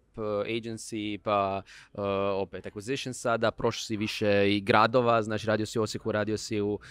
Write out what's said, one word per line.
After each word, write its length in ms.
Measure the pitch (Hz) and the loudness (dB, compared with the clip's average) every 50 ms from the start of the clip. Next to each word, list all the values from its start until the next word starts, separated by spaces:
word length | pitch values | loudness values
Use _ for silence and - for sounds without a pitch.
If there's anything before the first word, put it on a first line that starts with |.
| _ _ | _ _
eh, 120 | - 117 110 107 104 101 104 107 | -10 -6 -4 -2 -2 -2 -2 -2
agency, 680 | 113 117 110 117 113 110 - - 117 107 104 104 104 95 | -4 -4 -6 -6 -10 -10 -10 -8 -6 -6 -4 -6 -6 -4
pa, 440 | - 110 104 101 98 95 98 98 92 - - - - - - | -2 2 2 2 2 2 0 -4 -6 -10 -16 -20 -20 -14 -8
eh, 60 | 104 101 98 98 98 98 98 98 | -4 -2 0 0 0 0 0 0
opet 320 | 95 98 92 - 95 - | -2 -4 -6 -8 -12 -12
acquisition 460 | 101 - 107 98 117 139 131 - 127 | -12 -12 -10 -6 -6 -4 -4 -6 -8
sada, 380 | 123 - - 123 117 113 113 110 | -8 -4 -2 0 0 2 2 0
prošao 300 | - - - 117 110 - | 0 0 0 -2 -2 -2
si 160 | - - 113 | -4 -4 -4
više 320 | 101 110 104 - - 107 104 101 101 101 101 | -2 -2 -2 -2 0 2 4 4 4 4 4
i 120 | 104 104 | 4 2
gradova, 600 | 98 107 113 107 110 113 120 127 120 117 117 113 | 4 4 6 6 6 6 4 4 4 4 4 2
znači 240 | 107 110 107 104 110 | 2 0 -4 -4 0
radio 200 | 110 107 107 110 | 0 0 0 0
si 120 | - - 117 | -2 -2 -2
u 40 | |
Osijeku, 300 | 107 - - 107 - 113 | -2 -2 -4 -6 -4 -2
radio 260 | 104 104 107 107 107 101 | -2 -2 -2 -2 -2 -4
si 220 | - - 113 104 | -4 -4 -2 -2
u, 180 | 101 104 104 - - - | 0 0 -2 -4 -6 -12